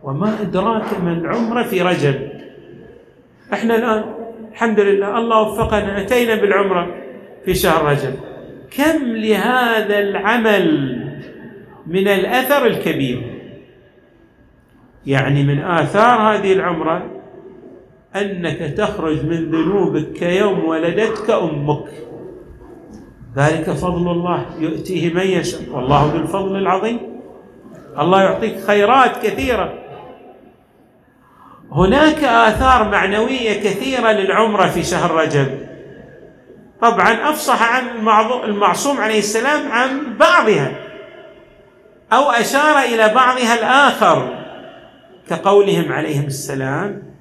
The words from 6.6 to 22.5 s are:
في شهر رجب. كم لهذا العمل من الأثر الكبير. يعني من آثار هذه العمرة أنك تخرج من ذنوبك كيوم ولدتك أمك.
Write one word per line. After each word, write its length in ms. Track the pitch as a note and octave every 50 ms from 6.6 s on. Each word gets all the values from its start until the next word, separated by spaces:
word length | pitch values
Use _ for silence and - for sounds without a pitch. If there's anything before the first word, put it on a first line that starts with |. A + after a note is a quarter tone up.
| G3+ F#3+ F#3 F3 F3 F3 - - - - - - - - - - -
في 80 | F#3+ F3+
شهر 320 | - - F3+ D#3+ E3 D3+
رجب. 280 | D3 C#3+ C3+ C3+ C3 - - - - - - - - - - - - -
كم 280 | - C#4+ D#4+ D#4+ D4+ C#4
لهذا 960 | A#3+ A3+ A3 G#3+ A3 G#3+ F#3+ F#3+ A#3 B3+ B3+ B3 A#3 A3+ A3 G3+ G3 G3+ G#3
العمل 960 | G3+ G3+ G3 F3+ F#3+ G#3 A3+ A#3+ A3 A3 G#3 G3 F3 D#3+ D3+ C#3+ C#3 B2+ A#2+ A2+ - - - - - - - - - - - - - - - - -
من 200 | D#3 E3+ F#3+ G3
الأثر 580 | G3+ G3 F#3+ F#3 - A#3 B3+ C4 C4+ C#4+ C#4+ B3+
الكبير. 560 | A3 F3+ - - F3 D3+ C#3 C#3 B2 A#2+ - - - - - - - - - - - _ _ _ _ _ _ _ _ _ _ _ _ _ _ _ _ _ _ _ _ _ _ _ _ _ _ _
يعني 380 | C3+ C3+ C3+ B2+ C3 C#3+ C#3+ C#3+
من 160 | C#3+ C#3+ C#3+
آثار 600 | - F#3 F3 E3 D3+ - - G3+ A3 B3 B3 A3+
هذه 340 | G#3+ G#3+ G#3+ G3+ F#3+ F#3+ F#3
العمرة 520 | F3+ E3 F3+ F3 D#3+ D#3 D#3+ E3 F3+ - - - - - - - - - - - - - - - - - _ - _ _ _ -
أنك 580 | G3 G#3 G3 F#3+ F3 F3 D#3+ C#3 - E3+ D3 -
تخرج 480 | G3+ G#3+ - - - D#3+ D#3+ D3+ C#3 C3+
من 260 | D#3 E3+ E3 D#3 D3
ذنوبك 600 | D#3+ D#3+ D#3+ F3+ G3+ G3+ F3+ D3+ C3+ D3+ D3+ -
كيوم 540 | - - F3 F3 F3 F#3+ G#3+ G3+ F#3 E3+ D#3+
ولدتك 640 | D#3+ D#3+ D#3+ E3 E3+ E3+ G3 A3 G#3+ - - - -
أمك. 560 | A3 - F#3 D#3+ D3+ D3 C#3+ D3 D3 - - - - - - - - - - - - - - -